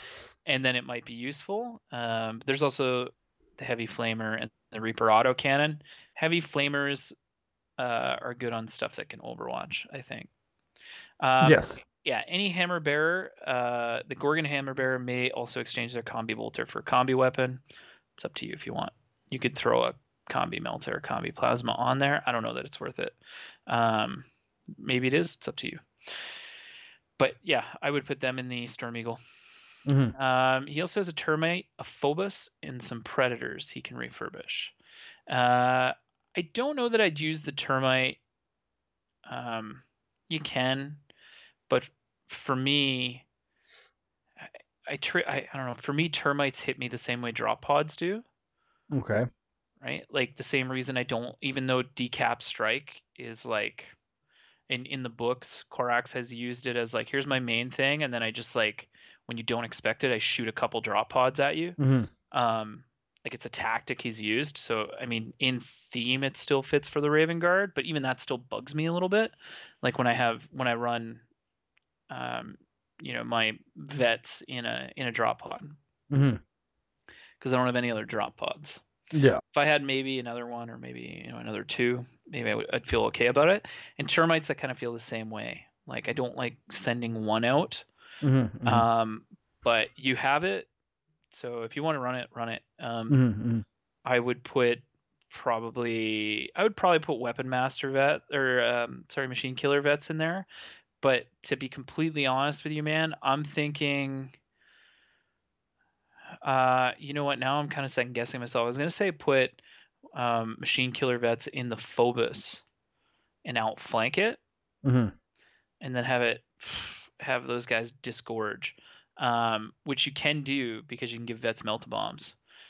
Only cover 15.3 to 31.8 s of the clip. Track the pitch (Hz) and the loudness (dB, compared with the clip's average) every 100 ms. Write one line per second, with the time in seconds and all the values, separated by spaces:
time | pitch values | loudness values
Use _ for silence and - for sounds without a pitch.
15.3 | 123 120 123 117 123 117 120 113 117 113 | -2 -4 -6 -4 -4 -4 -6 -6 -6 -4
16.3 | 110 113 117 117 110 - 127 127 127 131 | -4 -4 -4 -6 -6 0 2 4 4 4
17.3 | 127 127 131 - - - - _ - - | 2 -2 -4 -14 -20 -20 -20 _ -12 -10
18.3 | - - - - - - - _ _ _ | -8 -10 -8 -6 -6 -6 -8 _ _ _
19.3 | 131 123 139 120 120 120 - _ _ - | -2 -2 0 4 4 4 0 _ _ -6
20.3 | - - - 120 131 - - - - - | -2 -2 -4 -6 -6 -4 -6 -4 -4 -4
21.3 | - 123 120 123 - 123 135 139 147 - | 0 2 2 0 0 0 2 2 2 0
22.3 | 120 113 123 - - 131 - - - - | -2 -2 -6 -8 -8 -8 -6 -6 -8 -18
23.3 | - - - - 117 113 110 117 131 - | -18 -18 -16 -2 2 4 2 0 -6 -14
24.3 | _ _ _ - - - 127 127 147 170 | _ _ _ -18 -10 -2 0 2 2 0
25.3 | - - - - - - _ - - - | -4 -10 -8 -8 -10 -14 _ -14 -12 -12
26.3 | - - - - - - - _ - 135 | -14 -16 -18 -20 -20 -20 -20 _ 2 2
27.3 | - - 127 - - 143 143 139 135 131 | 2 0 0 0 -4 -2 -2 -2 -4 -2
28.3 | 131 127 123 120 - 120 117 113 117 - | -4 -6 -8 -8 -8 -8 -6 -6 -8 -12
29.3 | - - - - - 143 139 120 - 131 | -20 -20 -20 -20 -8 2 4 4 2 2
30.3 | 131 131 131 143 147 175 202 175 156 - | 4 4 4 0 -4 -2 -2 -2 -2 0
31.3 | 156 165 180 - - | 2 2 0 -6 -14